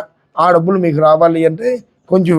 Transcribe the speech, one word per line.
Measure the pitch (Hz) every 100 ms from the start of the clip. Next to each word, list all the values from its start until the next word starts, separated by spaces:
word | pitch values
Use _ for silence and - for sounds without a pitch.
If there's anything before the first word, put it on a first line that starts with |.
| 156 _ _ -
ఆ | 170 175
డబ్బులు | 170 196 170
మీకు | 147 156
రావాలి | 156 165 165 160
అంటే | 160 240 247 - _ -
కొంచెం | 185 175